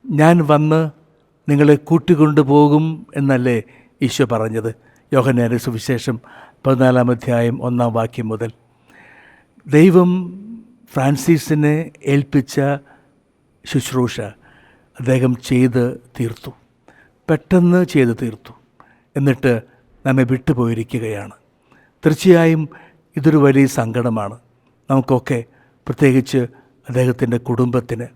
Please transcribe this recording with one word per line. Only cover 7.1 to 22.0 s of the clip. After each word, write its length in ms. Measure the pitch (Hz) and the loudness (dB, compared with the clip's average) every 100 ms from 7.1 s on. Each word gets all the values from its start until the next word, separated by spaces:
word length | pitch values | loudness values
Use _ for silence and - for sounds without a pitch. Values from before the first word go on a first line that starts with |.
അധ്യായം 520 | 120 127 117 120 135 | -2 -2 -2 -2 -4
ഒന്നാം 300 | 123 123 120 | -4 -2 -2
വാക്യം 340 | 113 113 - 110 | -2 -6 -6 -8
മുതൽ. 240 | 110 113 - _ _ _ - - - _ _ _ _ - | -8 -10 -12 _ _ _ -20 -20 -20 _ _ _ _ 0
ദൈവം 420 | 147 185 180 180 185 180 185 214 226 - _ _ | 6 6 6 4 0 -6 -14 -18 -20 -20 _ _
ഫ്രാൻസിസിനെ 1000 | 139 135 139 - 160 - 151 147 151 160 _ | -2 -2 0 2 0 0 0 0 -2 -6 _
ഏൽപ്പിച്ച 560 | - 143 139 143 127 - 139 143 _ _ _ _ _ _ _ _ | -2 -2 0 -2 -2 -4 -4 -4 _ _ _ _ _ _ _ _
ശുശ്രൂഷ 560 | - 139 - 127 120 - 101 - _ _ _ _ _ - | -6 -6 -4 -4 -4 -6 -12 -16 _ _ _ _ _ -10
അദ്ദേഹം 360 | 123 131 127 | -2 0 0
ചെയ്ത് 680 | 120 - 127 127 123 120 - _ - | -2 -2 0 2 0 -4 -6 _ -8
തീർത്തു, 320 | 117 113 - - _ _ _ _ _ _ - | -8 -8 -18 -20 _ _ _ _ _ _ -4
പെട്ടെന്ന് 560 | 151 _ 185 175 180 | -4 _ 2 4 2
ചെയ്ത് 320 | 175 147 123 117 | 2 0 0 -2
തീർത്തു. 320 | 120 110 - - _ _ _ _ _ | -8 -10 -20 -20 _ _ _ _ _
എന്നിട്ട് 460 | 143 139 127 131 117 - _ _ _ | -2 0 0 0 -2 -6 _ _ _
നമ്മെ 180 | 135 131 | -2 0
വിട്ടുപോയിരിക്കുകയാണ്. 1120 | 123 127 - 123 117 113 113 123 113 104 101 - _ _ _ _ _ _ | 0 -2 -2 -2 -2 -2 -6 -8 -6 -10 -12 -20 _ _ _ _ _ _